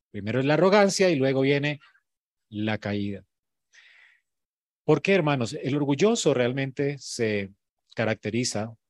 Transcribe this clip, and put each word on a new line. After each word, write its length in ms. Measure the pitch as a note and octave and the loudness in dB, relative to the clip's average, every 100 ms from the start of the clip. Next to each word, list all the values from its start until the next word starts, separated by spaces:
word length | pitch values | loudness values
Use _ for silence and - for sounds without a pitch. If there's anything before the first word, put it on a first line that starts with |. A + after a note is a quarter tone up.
| _ | _
Primero 300 | G#2 G2+ A#2+ | -10 -4 -2
es 60 | C3+ | 2
la 80 | |
arrogancia 560 | D3+ F#3 G#3 G3+ - F#3 | 4 4 4 4 2 2
y 60 | D3+ | 2
luego 260 | C3+ C3+ | 0 2
viene 380 | C3+ C#3+ D3 D3 _ _ _ _ _ _ _ | 2 0 -2 -6 _ _ _ _ _ _ _
la 300 | G#2 A2 G#2+ | -6 -4 -4
caída. 480 | G#2 G#2 G2+ G2 - _ _ _ _ _ - _ - _ _ _ _ _ _ _ | -4 -4 -6 -10 -16 _ _ _ _ _ -20 _ -20 _ _ _ _ _ _ _
¿Por 200 | - D3+ | 0 2
qué, 100 | - | 2
hermanos? 400 | G3 D3+ C#3 A2 | 2 2 0 -2
El 240 | D3+ C3 C#3+ | -4 -4 -2
orgulloso 580 | C#3+ C#3 G#3 A#3 E3 | 0 2 2 2 2
realmente 640 | B2+ A#2+ C3+ C3+ - C#3 C#3 | 2 2 -2 -6 -4 -4 -6
se 540 | - - A2+ G#2 G2 G2 _ _ _ | -10 -4 -2 -2 -4 -12 _ _ _
caracteriza 800 | - A2 A2 G#2+ A2+ B2 G#2 A2 A2+ | -4 -4 -4 -4 -4 -4 -4 -8 -12